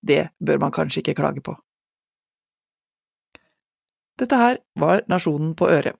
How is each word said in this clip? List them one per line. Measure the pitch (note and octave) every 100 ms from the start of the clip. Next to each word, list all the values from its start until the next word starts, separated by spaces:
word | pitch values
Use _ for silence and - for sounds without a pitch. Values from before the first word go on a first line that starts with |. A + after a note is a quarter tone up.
det | G#3 C#3+ D#3 _
bør | D3+ C#3+
man | D3
kanskje | D#3 D3+ D3+
ikke | - -
klage | D3+ C#3
på. | - - _ _ _ _ _ _ _ _ _ _ _ _ _ _ _ _ _ - _ _ _ _ _ _ _ -
Dette | B3 C4+
her | A#3+ B3+ _ -
var | D#3 F#3+ -
Nasjonen | F3+ F3 D3 D#3 D#3+
på | F3+
øret. | D#3+ - -